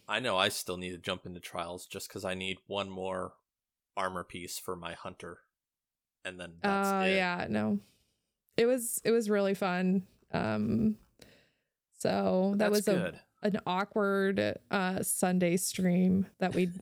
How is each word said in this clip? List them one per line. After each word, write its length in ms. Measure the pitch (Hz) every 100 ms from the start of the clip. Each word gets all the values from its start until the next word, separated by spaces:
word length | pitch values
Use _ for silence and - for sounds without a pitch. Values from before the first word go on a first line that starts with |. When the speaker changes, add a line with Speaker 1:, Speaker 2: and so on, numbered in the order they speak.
| -
Speaker 1:
I 120 | 107
know 180 | 123 92
I 120 | 101
still 280 | - - 90
need 140 | 90
to 80 | 87
jump 260 | 98 90 90
into 140 | 87
trials 480 | - 90 85 92 -
just 200 | 98 -
'cause 120 | 101
I 120 | 95 92
need 240 | 95 95 -
one 240 | 98 98
more 420 | 92 95 92 92 - _ _ _ _ _ 98
armor 280 | 95 90
piece 360 | 85 90 87 -
for 160 | - 87
my 180 | 85
hunter. 460 | 85 95 87 87 87 _ _ _ _ _ _ _ _
And 160 | 92 180
then 200 | 175 165
that's 260 | 202 196 196
Speaker 2:
Oh, 100 | 196
Speaker 1:
it. 140 | 190 190
Speaker 2:
yeah, 320 | 180 175 -
no. 300 | 214 214 202 - _ _ _ _ _ _ -
It 120 | 233
was, 340 | 254 233 -
it 60 | 214
was 220 | 233 208
really 240 | 208 196 196
fun. 500 | 196 180 185 190 - _ _
Um, 680 | 170 214 214 220 220 220 214 _ - - - _ _ _ _ _ -
so 540 | 185 196 196 185 196 202
that 120 | 214
Speaker 1:
That's 0 |
Speaker 2:
was 160 | 208 208
a, 60 |
Speaker 1:
good. 260 | 185 175 - - _
Speaker 2:
an 200 | 214 190 -
awkward, 960 | 185 202 220 202 196 196 196 208 - -
uh, 320 | 196 185 190
Sunday 560 | 214 - 185 180 175 185
stream 720 | - - 185 175 185 190 190 -
that 160 | 185
we 160 | 175 185 185